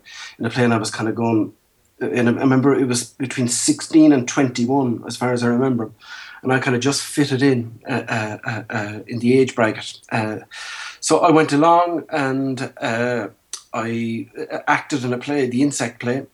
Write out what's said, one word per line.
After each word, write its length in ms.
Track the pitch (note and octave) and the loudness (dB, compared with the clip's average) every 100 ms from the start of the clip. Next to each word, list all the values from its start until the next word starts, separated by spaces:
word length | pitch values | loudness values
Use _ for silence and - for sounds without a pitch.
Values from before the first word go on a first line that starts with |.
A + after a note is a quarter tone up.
| - - - - | -14 -18 -16 -8
in 40 | |
a 60 | A#2 | -4
play, 140 | B2 | 0
and 100 | A#2+ | 2
I 40 | A2+ | 2
was 120 | A2 | 0
kinda 220 | - A2 | -4 -4
going, 400 | G#2 A#2 A2 F#2+ - _ _ _ - | 0 2 2 0 -6 _ _ _ -8
and 280 | B2 B2 A#2 | -4 0 2
I 40 | |
remember 420 | G#2 C3+ C3 C#3 | 2 2 4 4
it 140 | C3 C3 | 4 2
was 160 | A#2+ - | 0 -4
between 360 | - C3 - A#2+ | -8 -6 -2 -2
sixteen 680 | - - D3 - E3 D#3 | 0 0 -2 2 6 6
and 140 | C#3+ B2 | 6 2
twenty-one, 760 | - C3 B2 A#2+ C#3 B2 A2 - | 0 0 0 0 2 0 -2 -6
as 100 | A#2 | -4
far 160 | B2 | -2
as 120 | B2 | 0
I 20 | A#2+ | 0
remember, 460 | A#2+ C3+ A#2+ G#2+ - - - - - | 2 2 0 -4 -10 -20 -18 -18 -8
and 100 | B2+ | 0
I 60 | C3 | 0
kinda 220 | C3+ A#2+ | 2 0
just 220 | C3+ C#3 | 0 -2
fitted 400 | - - C#3 B2+ | -2 -2 0 2
in, 360 | C#3 B2 A2+ - - | 2 2 -2 -10 -6
uh, 140 | A#2+ - | -6 -4
uh, 300 | A#2 G#2+ G#2+ | -4 -6 -8
uh, 180 | - A2 A2+ | -8 -8 -6
uh, 280 | A2 G#2 G#2+ - | -6 -6 -10 -10
in 140 | A#2 | -2
the 180 | A#2 C3 | 2 4
age 160 | B2+ | 4
bracket. 460 | - A2 G2+ - - - | 2 0 0 -8 -14 -8
Uh, 280 | A2+ G#2+ G#2 - - - - - - | -4 -4 -6 -12 -16 -14 -12 -14 -8
so 220 | - D#3+ | 0 4
I 100 | F3 | 6
went 220 | D#3 D3 | 6 4
along 540 | C#3+ E3 E3+ F3 D#3+ C#3 | 4 6 6 4 -2 -4
and, 640 | D#3 C3+ C3 C3+ B2+ C3 - | -2 -2 -2 -2 -4 -6 -6
uh, 480 | C3 A#2 B2 A#2+ G2+ - _ - - | -4 -2 -2 -2 -6 -10 _ -16 -10
I, 560 | A#2+ A2+ A#2 A2+ A2+ - - | -6 -4 -4 -4 -6 -8 -12
uh, 220 | D#3 D3+ - | -10 -6 -2
acted 380 | D3 - C#3 | -2 -2 -4
in 80 | B2 | -2
a 60 | B2 | -4
play, 300 | C#3 D3 B2 | -2 -2 0
the 140 | A#2+ | 2
Insect 380 | C#3+ C#3 A#2 - | 0 0 -4 -4
play. 260 | A#2+ C3+ C3 | -4 -4 -6